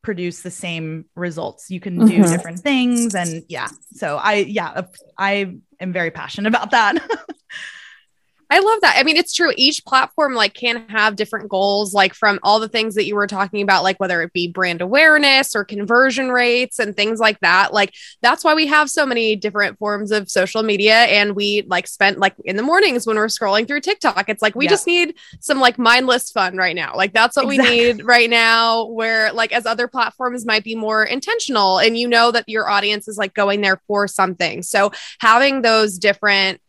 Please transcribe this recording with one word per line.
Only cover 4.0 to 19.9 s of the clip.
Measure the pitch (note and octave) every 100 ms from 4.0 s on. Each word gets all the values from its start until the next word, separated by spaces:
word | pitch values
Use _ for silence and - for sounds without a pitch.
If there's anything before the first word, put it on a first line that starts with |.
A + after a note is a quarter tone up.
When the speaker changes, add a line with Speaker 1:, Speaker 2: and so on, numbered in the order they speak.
| - D3+
Speaker 1:
I, | G#3 G#3
yeah, | G3 G#3 E3 - F#3 _ _ -
I | G3 G3+ G3 F3 _ _
am | F#3
very | F3+ E3
passionate | - E3+ - G#3
about | A#3+ -
that. | A#3+ G#3 D#4+
<laughs> | - A4+ - - _ - - - - - _ _ _ _ _
Speaker 3:
I | E4
love | G4 A4
that. | F4 -
I |
mean, | C4+ D#4+
it's | -
true. | - E4 -
Each | C4 D4
platform, | - G3 - - D4
like, | A#3+ G#3
can | - A#3+ A#3 A3+
have | G#3+ G#3+
different | G3+ G#3+ F#3 G3+
goals, | F#3+ G3+ G3+ G#3
like, | G3 F#3+
from | - G#3+ G3+
all | G3+ G#3+
the | A3
things | A3+ A3 G#3
that |
you | F#3+
were | G#3 G3+
talking | G3 G3 G#3
about, | G3+ F#3+
like, | F#3 F#3
whether | F#3+ F3
it | E3
be | F3 F3
brand | F3 F3+ E3+
awareness | F3+ C4 D#4 D4+ C#4+ C4+ C#4
or | A3
conversion | G3 G#3+ G3+ A#3+ C4 B3 B3+
rates | B3 A#3+ A#3+ B3+ -
and | G#3 G#3
things | G#3 A3+
like | A3 G#3
that. | F3+ F#3 G3
Like, | G#3 G3+ - - -
that's | A#3+ D#4
why | E4
we | D#4 D#4
have | D4+ D4
so | - C#4
many | A#3 A3+ G#3+
different | G#3+ G#3 G3+ -
forms | G#3